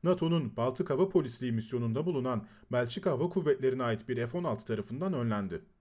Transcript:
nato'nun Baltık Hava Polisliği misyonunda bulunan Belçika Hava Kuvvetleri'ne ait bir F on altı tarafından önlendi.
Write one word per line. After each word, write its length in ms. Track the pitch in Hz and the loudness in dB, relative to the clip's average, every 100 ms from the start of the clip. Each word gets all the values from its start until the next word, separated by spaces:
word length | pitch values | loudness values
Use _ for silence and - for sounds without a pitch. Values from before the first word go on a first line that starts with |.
nato'nun 540 | 165 180 165 170 127 - | 2 2 4 2 0 0
Baltık 340 | 113 - 180 | -2 0 -2
Hava 180 | 139 190 | 2 4
Polisliği 440 | 185 131 117 127 | 4 2 -4 -2
misyonunda 540 | 113 110 123 117 117 165 | -2 -2 -2 0 0 0
bulunan 400 | 151 123 120 101 - - | 0 0 -2 -4 -18 -2
Belçika 380 | 123 120 190 180 | 0 0 0 0
Hava 180 | 131 170 | 0 0
Kuvvetleri'ne 540 | 190 151 135 131 131 | 0 2 4 2 2
ait 260 | 123 110 - | 0 -2 -2
bir 180 | 120 120 | -2 -2
F 120 | 170 | -2
on 60 | |
altı 220 | 170 110 - | -2 -4 -2
tarafından 460 | 110 101 123 185 | -4 -4 -4 -2
önlendi. 480 | 160 120 104 98 82 - _ | 0 0 0 -2 -6 -10 _